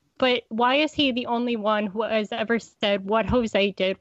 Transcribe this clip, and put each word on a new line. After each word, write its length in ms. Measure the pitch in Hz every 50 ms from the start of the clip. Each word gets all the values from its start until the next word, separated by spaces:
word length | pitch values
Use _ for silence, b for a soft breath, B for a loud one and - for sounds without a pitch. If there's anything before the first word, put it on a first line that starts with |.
| _ _ _ -
but 240 | 254 254 247 247 - -
why 280 | 226 220 240 247 262
is 160 | 285 311 302 -
he 200 | - 294 269 233
the 140 | 247 240
only 280 | 240 240 233 240 240 240
one 320 | 220 196 214 214 208 214
who 160 | 202 180 220 220
has 300 | - 220 220 214 202 233
ever 260 | 226 220 214 233 220
said 460 | - - _ - - 208 202 202 196
what 220 | 190 220 226 214
Jose 460 | 190 214 254 233 214 - 196 196 202 190
did 240 | - 190 190 190 -